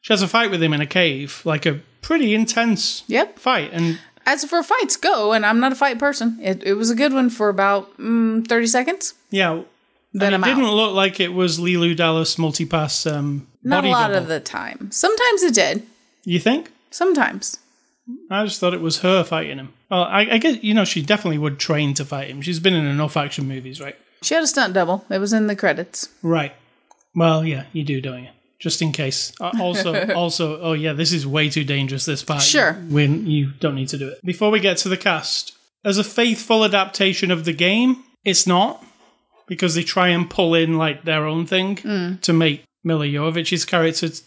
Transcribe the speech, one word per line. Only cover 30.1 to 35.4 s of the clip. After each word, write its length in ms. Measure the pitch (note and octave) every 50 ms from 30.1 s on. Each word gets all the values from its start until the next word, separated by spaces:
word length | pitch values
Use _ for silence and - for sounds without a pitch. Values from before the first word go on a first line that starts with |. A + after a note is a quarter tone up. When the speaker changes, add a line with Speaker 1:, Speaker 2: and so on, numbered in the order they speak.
Speaker 2:
<laughs> 20 | G3
Speaker 1:
also, 460 | E3+ F3 E3+ E3 - E3+ D3+ D#3 D#3
oh 120 | F3 E3 D#3+
yeah, 180 | D3+ D3+ D#3+
this 200 | D3+ C#3+ E3 D3+
is 140 | F3 D#3+ C#3
way 220 | C#3 C3+ D#3 D3+ D3
too 160 | C#3+ D#3 D3
dangerous, 400 | C3+ C#3+ C#3 C3+ C3 C3+ C3+ -
this 180 | - D3 C3
part. 200 | - - D#3 C#3+
Speaker 2:
Sure. 320 | - - - D4 A3+ E3 E3 G3 F3 E3
Speaker 1:
When 360 | D3 D3 D3 C#3 D3 E3 A3
you 260 | F3 D3+ D3 C#3+ C3+ C#3 -
don't 160 | - D#3 C#3
need 140 | C3+ C3+ C#3
to 100 | - C#3
do 100 | C#3 C3+
it. 120 | D#3+ - -
Before 260 | F3+ F3 - G#3+ G#3
we 100 | G#3+ G#3+
get 160 | F#3 G3 F3+ E3+
to 100 | - F#3+
the 80 | F#3
cast, 560 | F3+ - G3+ F3 D#3 - - - -